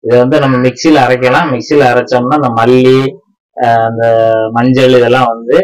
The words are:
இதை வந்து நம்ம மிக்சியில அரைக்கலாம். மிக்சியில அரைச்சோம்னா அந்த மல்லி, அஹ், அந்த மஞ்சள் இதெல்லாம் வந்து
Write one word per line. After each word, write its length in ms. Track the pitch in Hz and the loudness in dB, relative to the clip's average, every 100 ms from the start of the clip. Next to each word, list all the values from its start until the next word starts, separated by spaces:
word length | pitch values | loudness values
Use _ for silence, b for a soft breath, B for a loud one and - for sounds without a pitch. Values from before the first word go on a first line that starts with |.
இதை 140 | 113 120 | 0 0
வந்து 200 | 123 151 | 2 0
நம்ம 180 | 139 127 | 0 -2
மிக்சியில 420 | 127 127 165 151 | -2 -2 0 2
அரைக்கலாம். 500 | 123 127 127 135 170 | 0 0 0 -2 -2
மிக்சியில 340 | 123 113 151 | -6 -2 0
அரைச்சோம்னா 540 | 131 123 120 127 123 143 | 2 0 -2 -4 -2 -2
அந்த 120 | 131 | -2
மல்லி, 440 | 117 117 127 127 131 135 - _ _ _ - | -2 2 2 4 2 0 -8 _ _ _ -4
அஹ், 280 | 120 113 | 0 0
அந்த 200 | 113 113 117 113 113 113 110 | 0 -2 0 2 2 0 -2
மஞ்சள் 400 | 117 123 131 127 | -2 0 2 2
இதெல்லாம் 320 | 127 120 127 | 2 2 0
வந்து 320 | 123 113 117 156 | 0 -4 -2 -2